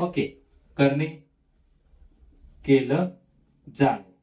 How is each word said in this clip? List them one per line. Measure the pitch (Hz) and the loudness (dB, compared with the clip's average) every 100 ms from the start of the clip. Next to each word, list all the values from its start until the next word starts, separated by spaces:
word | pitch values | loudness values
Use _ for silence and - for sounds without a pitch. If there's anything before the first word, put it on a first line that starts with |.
ओके, | 180 143 - - _ _ _ - | -6 -4 -6 -8 _ _ _ 0
करणे, | 139 147 156 - - _ _ _ _ _ _ - - _ - _ - - - | 0 2 -4 -8 -20 _ _ _ _ _ _ -20 -20 _ -20 _ -20 -10 2
केलं | 135 120 147 180 - _ _ _ _ - - | 2 2 -2 -2 -8 _ _ _ _ -14 0
जाणे | 139 104 - _ | 0 0 -8 _